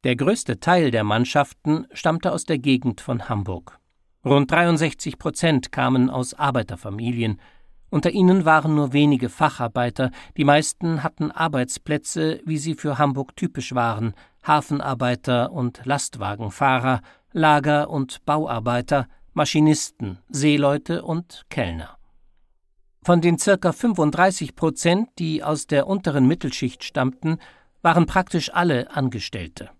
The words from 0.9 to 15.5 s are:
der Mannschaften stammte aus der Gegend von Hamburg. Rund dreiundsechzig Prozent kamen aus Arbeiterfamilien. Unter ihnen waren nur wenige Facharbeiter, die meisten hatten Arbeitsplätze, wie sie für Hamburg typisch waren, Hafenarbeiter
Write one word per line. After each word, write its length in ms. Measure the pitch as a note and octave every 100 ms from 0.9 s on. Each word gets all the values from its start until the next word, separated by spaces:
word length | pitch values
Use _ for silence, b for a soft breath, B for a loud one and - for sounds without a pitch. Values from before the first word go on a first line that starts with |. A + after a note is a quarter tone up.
der 140 | A#2
Mannschaften 800 | G#2 A2 B2+ D3 C#3+ - D#3 D#3 -
stammte 400 | - E3 E3 F3
aus 120 | E3
der 140 | - D3+
Gegend 420 | C3+ B2+ B2+ A2
von 280 | - A#2+ -
Hamburg. 500 | G#2+ F#2+ F2+ - - _ _ _ _
Rund 260 | - C#3 C3+
dreiundsechzig 680 | E3 F3 D#3+ D#3+ - - -
Prozent 540 | - - E3+ C#3 -
kamen 360 | - B2 C3 B2+
aus 260 | C3 B2
Arbeiterfamilien. 1040 | - C#3+ B2 G#2 E2+ G#2+ G2+ A#2 A#2 A2+ G2+ b b b b -
Unter 200 | D3 E3+
ihnen 340 | G3 F#3 F#3+
waren 300 | D#3+ D#3 D3+
nur 180 | D3+ C#3+
wenige 360 | C#3+ D3 C3+ A#2+
Facharbeiter, 840 | - D#3 - A#2 B2+ A#2+ - B2+ B B -
die 80 |
meisten 580 | C#3+ D3 D#3 - E3+ D#3+
hatten 280 | D#3 - D3+
Arbeitsplätze, 1080 | - E3 C#3 B2+ - - D3 - E3+ D#3 D#3+
wie 140 | E3 D#3
sie 160 | D#3
für 240 | D3+ D3+ C3
Hamburg 380 | C#3+ C3+ C3 -
typisch 380 | F3 - -
waren, 400 | B2+ A#2 G#2 A2+ b b b
Hafenarbeiter 1040 | - D3+ - C#3+ C3+ B2+ B2 B2 - B2 B2